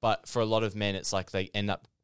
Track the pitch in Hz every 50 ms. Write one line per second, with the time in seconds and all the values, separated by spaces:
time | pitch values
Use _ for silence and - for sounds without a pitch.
0 | - 113 107 - - - - 120 113 110 110 110 110 107 95 104 104 101 98 95
1 | 90 - - 98 90 - - 95 95 90 - 104 101 101 95 - - - _ _